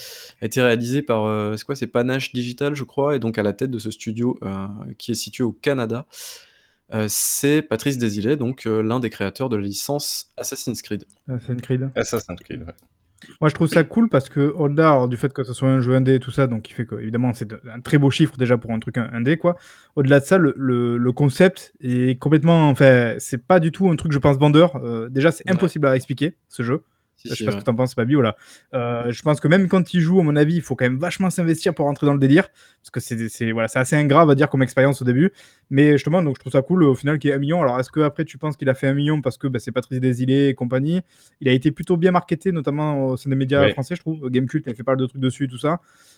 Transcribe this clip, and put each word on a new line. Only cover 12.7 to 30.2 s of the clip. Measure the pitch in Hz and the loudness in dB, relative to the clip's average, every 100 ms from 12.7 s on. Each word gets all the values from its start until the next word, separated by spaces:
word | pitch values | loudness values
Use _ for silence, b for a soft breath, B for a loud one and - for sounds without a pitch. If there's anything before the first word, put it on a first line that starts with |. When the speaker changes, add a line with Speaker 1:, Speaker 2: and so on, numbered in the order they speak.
| - _ _ _ _ B B | -18 _ _ _ _ B B
Speaker 2:
Moi, | 156 | -2
je | - | 0
trouve | 160 | 0
ça | 170 | 2
cool | 156 - 233 | 0 0 2
parce | - - | 0 -2
que, | 147 143 147 | -2 -2 0
au-delà, | 143 143 160 | 0 2 4
alors, | 139 127 | 4 2
du | 120 | -2
fait | 143 | -4
que | - | -4
ce | 120 | -8
soit | 123 131 | -2 0
un | 131 | 2
jeu | 123 131 | 2 2
indé | 131 | 4
et | 131 | 2
tout | 127 | 0
ça, | 131 135 | 0 0
donc | 113 | -2
qui | - | -8
fait | - 113 | -10 -8
que, | |
évidemment, | 110 110 117 123 | -8 -6 -2 -2
c'est | 117 107 | -2 -8
de, | 110 - | -12 -16
un | 123 | -18
très | - 151 | -2 2
beau | 139 | 2
chiffre | - 147 127 | 2 0 0
déjà | 123 120 | 0 0
pour | 117 | -2
un | 113 | -8
truc | 120 123 | -6 -6
in-, | 113 | -6
indé, | 117 120 165 | -4 -2 0
quoi. | 175 175 B B B - | -2 -4 B B B -2
Au-delà | 135 143 | 4 4
de | |
ça, | 131 190 | 4 2
le, | 151 - | 2 0
le, | 131 120 120 120 | -2 0 0 0
le | 123 | 0
concept | 127 143 - 127 - - _ | 0 0 4 2 2 -10 _
est | 127 123 127 127 | -4 0 0 0
complètement, | 143 156 160 170 151 | 2 2 4 4 4
enfin, | 127 139 127 120 - | 6 6 6 4 -4
c'est | - 123 | -6 -6
pas | - 185 | 2 4
du | 160 | 4
tout | - 190 | 2 0
un | 156 | 0
truc, | 165 | 0
je | 143 | 2
pense, | 147 135 | 2 4
vendeur. | 147 147 175 135 | 6 6 6 2
Euh, | 123 117 117 | -8 -6 -4
déjà, | 131 151 | 0 2
c'est | 160 - | 0 -2
Speaker 1:
Ouais. | |
Speaker 2:
impossible | 180 185 160 143 | 0 0 2 2
à | 131 | 2
expliquer, | - 127 147 - _ | 0 -4 -4 -6 _
ce | - | -8
jeu. | 120 151 - _ _ _ | -4 -4 -6 _ _ _
Speaker 1:
Si, | - | -12
Speaker 2:
Je | |
sais | - | -6
Speaker 1:
si, | 107 | -4
Speaker 2:
pas | |
ce | 101 | -2
Speaker 1:
ouais. | |
Speaker 2:
que | 104 | -2
t'en | |
penses, | 117 127 - | 0 0 -2
Babi, | 117 | 0
voilà. | 147 113 - b b b | 2 2 -2 b b b
Euh, | 131 120 120 120 | -6 -4 -4 -4
je | 120 | -4
pense | 151 147 | -2 0
que | 147 | 4
même | 185 185 | 4 4
quand | 190 175 | 2 0
il | 180 | 0
joue, | 160 185 | 2 2